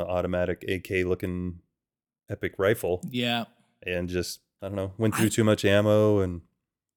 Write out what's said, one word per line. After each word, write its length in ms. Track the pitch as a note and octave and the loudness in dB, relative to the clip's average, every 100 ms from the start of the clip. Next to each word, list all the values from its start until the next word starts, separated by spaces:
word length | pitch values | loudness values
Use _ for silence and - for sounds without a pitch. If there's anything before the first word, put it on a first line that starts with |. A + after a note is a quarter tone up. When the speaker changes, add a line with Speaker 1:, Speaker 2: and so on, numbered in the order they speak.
| F2 | -2
Speaker 1:
automatic 580 | F2+ F2 F2+ F2+ F2 - | -2 0 0 0 -2 -4
A 120 | F#2 | -6
K 240 | - F#2+ | -4 -2
looking 560 | F2+ F#2 F#2+ F2+ F2+ F2 _ _ _ _ _ _ - | 0 -2 -4 -6 -6 -10 _ _ _ _ _ _ -14
epic 260 | G#2 F#2+ - | -8 -6 0
rifle. 440 | G2 A#2 F2+ F2+ F3+ | 2 2 0 -4 -4
Speaker 2:
Yeah. 360 | B2 A#2+ A#2+ A2+ _ _ _ - | -4 -2 -4 -6 _ _ _ -6
Speaker 1:
And 240 | F2+ F2 | -4 -2
just 320 | F2+ E2+ - _ _ | -4 -4 -8 _ _
I 60 | G2 | -8
don't 80 | G2+ | -6
know, 180 | F#2+ F#2+ | -6 -2
went 180 | A2 G#2+ | 0 2
through 120 | A2 | 2
Speaker 2:
I 20 | |
Speaker 1:
too 140 | - | 2
much 200 | G#2+ G#2 G2+ | 2 4 4
ammo 540 | G2+ G#2+ G#2+ G#2+ G#2 | 4 6 4 6 4
and 220 | F#2 F2 - _ _ _ _ | 2 -4 -12 _ _ _ _